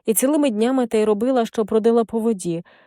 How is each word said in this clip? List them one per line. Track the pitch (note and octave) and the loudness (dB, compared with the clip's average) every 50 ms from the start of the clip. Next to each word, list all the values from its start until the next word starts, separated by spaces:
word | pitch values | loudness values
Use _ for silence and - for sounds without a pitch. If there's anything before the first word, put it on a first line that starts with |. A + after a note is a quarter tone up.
| _ | _
і | - A3 | -2 -2
цілими | - B3 C4 D4+ D#4 D4 C#4 | 0 0 0 2 2 0 0
днями | G#3+ G#3 A3 A#3+ C4+ C4 B3 A#3 | 0 0 0 0 0 0 0 0
те | - G#3+ | 0 0
й | G#3+ | 0
робила, | G#3+ G#3+ G3+ A3+ B3+ C4+ B3 A3+ | 0 0 0 0 0 0 0 0
що | A3+ - - G#3+ | 0 -2 -4 -4
бродила | F#3+ A3 A3 G#3 A#3 A3+ A#3 A3+ | 0 0 2 2 2 2 2 0
по | - - A3+ | 0 -4 -4
воді. | A3 A#3 A3+ F#3+ - F3 E3 E3 - - - - _ | -2 -2 -2 -2 -4 -4 -6 -6 -8 -12 -20 -20 _